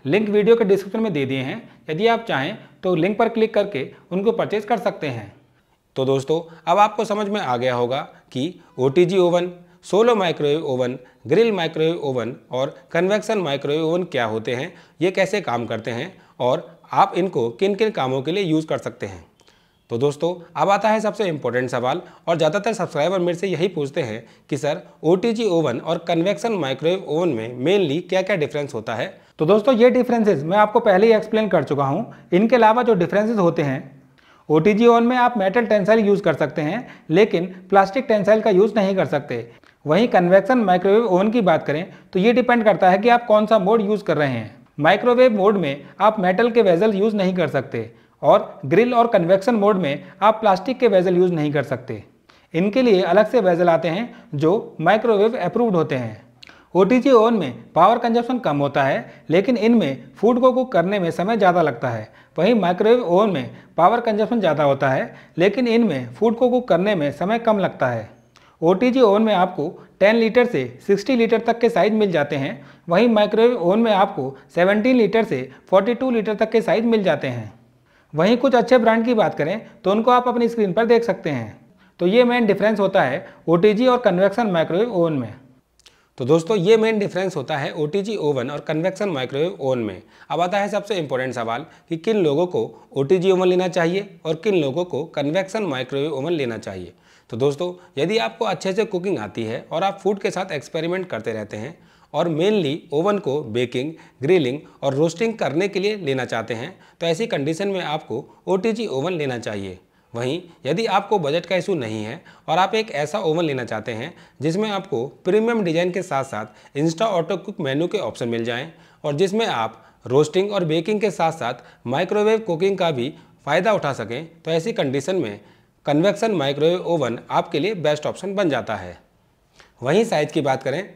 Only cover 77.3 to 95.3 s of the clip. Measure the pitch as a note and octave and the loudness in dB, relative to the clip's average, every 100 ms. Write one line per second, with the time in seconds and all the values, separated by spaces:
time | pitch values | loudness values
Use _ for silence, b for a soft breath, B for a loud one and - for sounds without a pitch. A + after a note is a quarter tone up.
77.3 | A#2+ G#2 - _ _ _ b b D3 F#3 | -8 -10 -16 _ _ _ b b 0 2
78.3 | A#3+ C4+ B3 A3+ B3+ A3 A3+ A3+ A3 E3 | 2 2 2 4 4 4 2 2 2 0
79.3 | - D3+ G#3+ - B F3+ G#3 A3+ B3 B3 | 0 -4 -4 -10 B -2 0 4 2 2
80.3 | A#3+ A#3 A#3 G3+ F3 A#3 A#3 A3+ F3+ E3+ | 0 0 0 -2 0 2 2 2 -4 -4
81.3 | C3+ A2 - _ _ b b F3 A3+ A#3+ | -6 -8 -14 _ _ b b 2 4 4
82.3 | B3 A3 F#3+ G3+ G#3+ F#3+ G3 B2+ D3+ - | 2 0 2 0 0 0 2 0 -2 -8
83.3 | B - F3 G#3+ G#3 B3+ A#3+ A3 F3 G3 | B 0 4 4 4 2 2 2 2 2
84.3 | G3 A3 E3+ D#3 E3+ A#3+ F#3+ E3 D3 A2 | 2 -2 0 0 0 0 0 0 -2 -6
85.3 | G#2 - _ _ _ b b b - B2 | -12 -20 _ _ _ b b b -6 0
86.3 | E3 E3 G#3+ F3 A3 A3 A3 G3+ F3+ F#3+ | 2 2 0 4 4 4 0 -2 -4 -4
87.3 | E3 B2+ D3 D#3+ G3 D3+ G3+ G3+ G#3+ D3 | -6 -6 -6 -6 -6 -4 -4 -4 -4 -2
88.3 | C3+ A#2+ D3 C#3+ D#3 F#3 F#3 G3+ C#3+ B2+ | -2 -4 -6 -6 -4 -4 -4 -4 -4 -4
89.3 | C3+ E3+ F#3+ C#3 B2 G#2+ F2+ - b b | -4 -4 -4 -4 -2 -4 -8 -18 b b
90.3 | D3+ F3+ G3+ G3+ G#3 - F#3 C#3+ B2+ C3 | -4 -2 -2 -2 -4 -4 -6 -4 -4 -4
91.3 | A#2+ A2+ A#2+ D#3 b b E3 F#3 G#3+ D#3+ | -4 -4 -6 -8 b b -8 -2 0 0
92.3 | C#3+ F3+ C#3 A2+ - - - C#3 F#3 F#3 | 0 -2 -2 -6 -8 -10 -4 0 2 2
93.3 | F#3 F3+ F3+ F#3 F3 E3+ F#3+ G3+ - D#3 | 2 2 2 0 0 -2 -2 -8 -10 -8
94.3 | D#3+ G#3+ F#3 C#3 D3+ F3+ B2 D#3+ - C#3+ | -4 -2 0 0 -4 -6 -6 -8 -6 -4